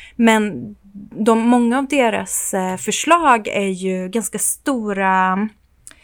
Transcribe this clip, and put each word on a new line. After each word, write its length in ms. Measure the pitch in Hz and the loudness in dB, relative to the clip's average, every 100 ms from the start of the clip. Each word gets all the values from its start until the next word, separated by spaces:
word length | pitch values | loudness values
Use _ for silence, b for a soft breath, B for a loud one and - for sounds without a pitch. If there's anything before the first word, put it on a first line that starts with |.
| B - | B 2
Men 600 | 226 220 208 143 208 208 - 202 208 | 4 4 2 -4 -12 -14 -20 -20 -14
de, 280 | - 220 226 | -2 2 2
många 380 | 233 247 233 254 | 4 4 2 0
av 100 | 269 | 0
deras, 680 | 294 233 202 190 - - | 2 2 0 -4 -6 -4
eh, 240 | 196 185 185 | -4 -4 -4
förslag 680 | - 202 - 330 311 233 - | -4 -4 2 2 4 2 0
är 200 | - 196 | -4 -2
ju 420 | 185 190 185 185 | -2 -4 -4 -4
ganska 300 | 226 208 202 | -6 -6 -4
stora, 1080 | - - - 262 214 196 196 190 185 185 214 - _ _ - b | -4 -4 -4 -2 -2 -2 2 2 2 0 -2 -8 _ _ -20 b